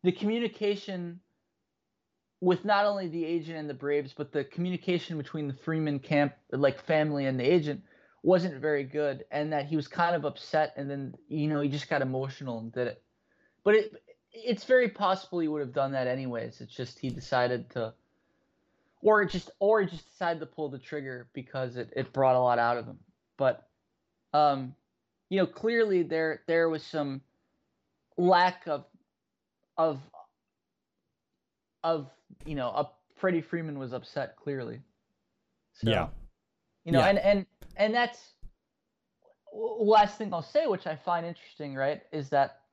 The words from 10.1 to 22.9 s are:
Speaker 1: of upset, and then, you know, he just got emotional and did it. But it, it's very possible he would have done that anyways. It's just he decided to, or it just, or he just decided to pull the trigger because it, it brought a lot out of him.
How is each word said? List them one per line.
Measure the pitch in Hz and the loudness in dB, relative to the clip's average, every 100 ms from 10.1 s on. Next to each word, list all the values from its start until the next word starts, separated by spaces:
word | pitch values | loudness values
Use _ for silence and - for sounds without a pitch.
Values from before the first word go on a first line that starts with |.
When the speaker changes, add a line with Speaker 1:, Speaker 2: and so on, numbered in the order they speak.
| 170 | 2
Speaker 1:
of | 143 | -2
upset, | - - 156 151 - | -8 -2 0 0 -4
and | 139 | -8
then, | 139 135 - _ | -8 -10 -14 _
you | 151 151 | -2 0
know, | 147 | 0
he | 143 | -2
just | 143 - | -4 -2
got | 147 | -2
emotional | 131 131 135 - 131 113 | -2 -4 -6 -10 -10 -10
and | 113 | -8
did | 123 120 | -4 -4
it. | - _ _ _ _ _ _ | -6 _ _ _ _ _ _
But | 202 214 | 4 4
it, | 214 - _ - _ | 2 -10 _ -20 _
it's | 226 226 214 - | -10 -4 -4 4
very | 254 240 | 4 4
possible | - 196 190 - 180 | 0 0 0 -2 -4
he | 156 | -2
would | 151 | -2
have | 135 | -4
done | 135 135 | -2 -2
that | 135 127 | -2 -2
anyways. | 127 131 120 117 - | -2 -4 -6 -8 -12
It's | 117 - | -16 -10
just | 123 - | -10 -8
he | 120 | -8
decided | 123 - 127 123 123 - | -8 -2 0 0 -2 -6
to, | 123 113 - _ _ _ _ _ _ _ _ _ _ | -8 -8 -10 _ _ _ _ _ _ _ _ _ _
or | 208 214 | 4 4
it | 190 | 4
just, | 180 - - | -4 -10 0
or | 202 220 | 2 4
he | 180 | 2
just | 170 _ | -4 _
decided | _ 175 165 | _ -4 -4
to | 156 | -8
pull | - 147 | -8 -8
the | 131 | -8
trigger | - 151 135 123 127 | -10 -10 -8 -12 -12
because | - 127 135 127 123 | -14 -10 -6 -6 -6
it, | 117 135 | -6 -6
it | 127 | -4
brought | 135 131 127 | 2 4 6
a | |
lot | 123 120 | 4 4
out | 117 120 | 2 0
of | |
him. | 113 | -6